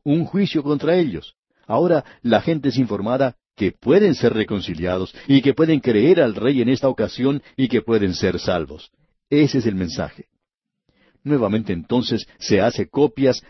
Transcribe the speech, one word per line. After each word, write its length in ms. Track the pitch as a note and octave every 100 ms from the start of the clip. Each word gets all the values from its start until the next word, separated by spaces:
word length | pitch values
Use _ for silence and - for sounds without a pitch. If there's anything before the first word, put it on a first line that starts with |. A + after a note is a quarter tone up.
un 200 | D3 D#3+
juicio 380 | D3 F#3+ G3 D#3+
contra 340 | C#3 D3 D3 F3+
ellos. 380 | D3+ D#2+ - _ _ _ -
Ahora, 380 | A2+ F3 D#3 - -
la 180 | A#2+ A2
gente 280 | - D#3+ C#3
es 100 | B2
informada 560 | A#2 G#2 A2 B2+ C3 - _ -
que 160 | F#2+
pueden 420 | - A2+ F3+ G#3
ser 180 | C3 A#2+
reconciliados 800 | G#2+ G#2 G2+ F2+ D#2+ F2+ F#2 F#2 - -
y 160 | C#3
que 120 | C#3
pueden 260 | C3 D#3+ D3+
creer 400 | B2+ G#2+ C3+ F3+
al 160 | B2 G2+
rey 260 | A#2 C3+
en 60 | A#2
esta 200 | C3 C3+
ocasión 540 | A#2+ G#2 - C#3+ C#3+ - -
y 100 | B2+
que 160 | A#2
pueden 320 | - A2 G2
ser 240 | E2+ F#2+ F2
salvos. 540 | - F2 C#2+ D2 - _ _ _ -
Ese 300 | D3 C#3+ C3+
es 80 | A2+
el 80 |
mensaje. 520 | F#2+ F2 D#2+ D#2+ - - _ _ _ _ _ _ _ _ _
Nuevamente 480 | C#3 D3 G#2 A2+ G#2+
entonces 560 | F2 D#2 B2 A#2 A2+ - _
se 220 | - G2+
hace 280 | A2 A2 G2
copias 540 | C#3 C#3+ C#3 C3+ B2